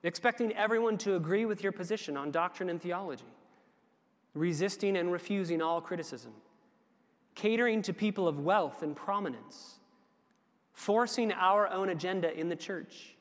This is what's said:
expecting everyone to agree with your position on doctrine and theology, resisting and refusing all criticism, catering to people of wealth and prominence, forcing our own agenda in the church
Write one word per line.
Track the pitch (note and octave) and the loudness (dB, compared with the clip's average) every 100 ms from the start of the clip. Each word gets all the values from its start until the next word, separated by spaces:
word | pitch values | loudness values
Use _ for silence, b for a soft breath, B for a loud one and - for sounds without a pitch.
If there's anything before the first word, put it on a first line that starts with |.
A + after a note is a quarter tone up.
expecting | E3+ - A#3+ A#3+ A#3 | -4 2 2 2 -2
everyone | G#3+ G#3+ A3+ A3+ G#3+ | 0 2 2 2 0
to | G#3 F#3 | 0 0
agree | D#3 G3+ | 2 0
with | A3+ G#3 | 0 -2
your | G3 | -4
position | F#3 F3+ G#3+ - C#3+ | -4 -6 -6 -4 -6
on | C#3+ | -2
doctrine | E3 F3 - F3+ | 0 -2 -2 -4
and | E3+ | -4
theology, | F3 F3 F#3+ B2+ A#2+ - - b b b b _ _ _ _ | -4 -4 -6 -10 -14 -20 -20 b b b b _ _ _ _
resisting | D3+ F3 D3+ F#3+ G3 G3+ F#3+ | -2 0 2 0 0 0 2
and | F3 | 2
refusing | F3 F3 G3+ F3 E3+ | -2 0 -2 0 0
all | D#3+ E3+ | 2 0
criticism, | E3 F3+ D#3+ B2+ A#2+ G#2+ - _ _ _ _ _ _ _ _ | -2 -6 -6 -10 -14 -20 -20 _ _ _ _ _ _ _ _
catering | - G#3 A3+ A#3+ A3 | -2 2 4 4 2
to | G3 | 0
people | F3 G#3 G3+ F3 | 0 0 2 0
of | C#3+ | 2
wealth | D3 G3+ D#3 - | 4 4 2 -2
and | D#3 | -6
prominence, | D3 - G3+ F#3 A#2 - - - - _ _ _ _ _ _ _ _ _ | -4 -2 -2 -2 -6 -14 -20 -20 -20 _ _ _ _ _ _ _ _ _
forcing | - - G#3+ A#3+ A#3 A3 | -10 2 2 4 2 2
our | G3 F#3 G3+ G3+ | 4 6 6 4
own | F#3 F#3+ | 2 0
agenda | E3+ F3+ F#3+ E3 D#3 | 0 -2 0 0 -2
in | E3+ | -4
the | |
church | E3+ - F#3 - - - - | -4 -6 -8 -10 -18 -20 -20